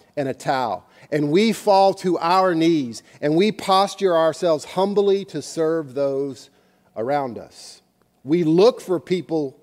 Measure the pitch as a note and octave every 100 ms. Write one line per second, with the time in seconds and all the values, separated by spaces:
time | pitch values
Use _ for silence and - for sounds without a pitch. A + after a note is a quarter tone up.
0 | _ - C3+ B2+ - C3+ A#2+ F2+ - _
1 | - D3+ D3 E3 A3+ G3+ - F#3+ G3 F#3+
2 | F#3+ E3 E3 F#3 F#3 E3 E3 E3 B2 A2
3 | - - D3 D#3+ G#3+ G#3+ - F#3+ G3 -
4 | G3 E3 D#3+ D3+ F3+ D3+ - F3+ G3 G3+
5 | G3+ G3 F#3+ - - - D#3+ E3 D3 B2+
6 | C#3 C3+ C#3 B2 - _ _ _ _ -
7 | A2+ C#3+ C3+ G2+ - - - - _ _
8 | _ _ C3 E3+ D#3+ E3 A3 B3 - F3
9 | - F3+ D3 D#3+ C#3 -